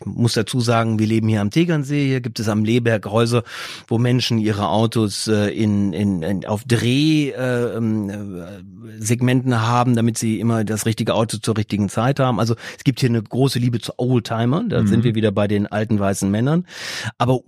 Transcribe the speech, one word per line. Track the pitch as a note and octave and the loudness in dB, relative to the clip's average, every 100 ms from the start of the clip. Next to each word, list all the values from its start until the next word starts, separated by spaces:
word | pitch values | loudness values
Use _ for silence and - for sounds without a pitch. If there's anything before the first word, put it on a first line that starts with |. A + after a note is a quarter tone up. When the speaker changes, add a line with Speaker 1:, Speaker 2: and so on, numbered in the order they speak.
| - | -10
Speaker 1:
muss | F#2 A#2+ | -2 0
dazu | - G#2+ C3 | 0 -2 -2
sagen, | A#2 A#2 A2+ G#2+ | 0 2 2 0
wir | A2 | 2
leben | A2+ A2 | 2 2
hier | A2 | 2
am | G2+ | 2
Tegernsee, | D#3+ F3 D#3+ C3+ D3 C#3 | 0 0 0 -2 -2 0
hier | C3 | -2
gibt | B2 A2+ | -4 -4
es | A2 | -2
am | G#2+ | 0
Leberg | G#2+ B2 A#2+ A2 | 2 2 2 0
Häuser, | G2 G#2+ A#2 A#2+ - - - - - | 0 0 2 0 -2 -8 -14 -14 -4
wo | A#2 | 0
Menschen | B2 B2 - A2+ | 2 2 2 0
ihre | G#2+ G2+ F#2+ | 0 0 0
Autos, | G2+ A2+ A2+ G#2+ - - | 2 2 2 0 -2 0
äh, | G#2+ G#2 | 2 2
in, | F2+ G#2+ G2+ G2+ | 0 0 2 0
in, | E2+ G2+ F#2 | 0 0 0
in, | D#2 F#2+ - | -2 -4 -4
auf | G#2 | -6
Dreh, | B2 A#2 A2+ C3 D#3 D#3 C#3+ | -2 0 2 2 2 2 0
äh, | A2 B2+ B2 A#2+ G2+ | -2 -2 -2 -2 -2
ähm, | A2+ A2 G2+ | -2 -2 -4
äh, | G#2 G2+ F2+ E2+ G2 F#2+ F#2+ A2+ A2 | -6 -10 -10 -12 -16 -18 -20 -18 -8
Segmenten | A2 A#2+ B2 B2+ B2+ A#2 | -2 0 2 2 2 0
haben, | A2+ B2 B2 A#2 | 2 2 4 4
damit | A#2 A2 | 2 0
sie | A2+ A2 | -2 0
immer | A2+ A2+ | 0 0
das | G#2 G#2+ A2+ | 0 -2 -2
richtige | A2 A#2 | -2 0
Auto | G2 A2+ G#2+ | 0 0 -2
zur | - G#2+ | -2 -2
richtigen | G#2 G2+ G2+ | -2 -2 0
Zeit | - A#2+ C#3 | 0 0 2
haben. | B2+ G#2+ | 0 2
Also | A2+ A#2 - - | 0 -2 -6 -4
es | |
gibt | - B2+ | -2 2
hier | B2+ | 2
eine | A#2 | 0
große | G#2 A#2+ C3+ A#2+ | 0 0 0 2
Liebe | B2 A2+ | 0 -2
zu | - - | -4 -4
Oldtimern, | B2 B2 - A2+ A#2+ D3 A#3+ | 0 2 0 0 0 0 0
da | - | 0
Speaker 2:
Mhm. | G#2+ | 2
Speaker 1:
sind | A2+ | 4
wir | A#2 A2 | 2 2
wieder | G#2+ | 2
bei | G2+ G#2 | 2 2
den | G#2 G#2 | 0 0
alten | G#2 G#2+ G#2+ | -2 0 0
weißen | G2 G2+ G2 | 0 0 0
Männern. | G#2 B2+ E3 F3+ - - - A#2 - | 0 2 0 -2 -8 -12 -8 -10 -2
Aber | B2 B2+ | 0 0